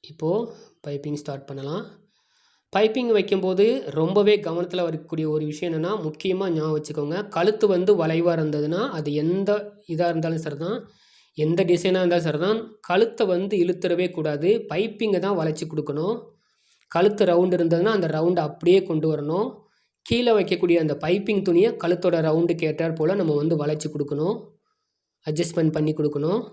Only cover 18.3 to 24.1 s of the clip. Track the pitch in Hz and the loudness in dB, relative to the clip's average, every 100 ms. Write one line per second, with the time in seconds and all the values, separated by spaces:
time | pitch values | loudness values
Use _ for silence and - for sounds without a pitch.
18.3 | 180 151 - 170 190 190 160 160 151 147 | 0 -2 -2 4 4 4 -2 0 -2 -2
19.3 | 175 247 - _ _ _ _ - 233 240 | -2 -4 -8 _ _ _ _ -2 2 4
20.3 | 214 170 180 175 170 156 143 156 196 196 | 2 2 0 2 2 2 -2 0 0 0
21.3 | 202 180 170 220 233 170 170 180 170 160 | 0 2 4 4 0 -2 0 2 2 2
22.3 | 156 170 170 156 151 165 160 156 202 165 | 2 2 0 -2 -2 -4 0 0 0 2
23.3 | 147 156 156 147 151 151 156 143 | 0 2 0 0 -4 -6 -6 -4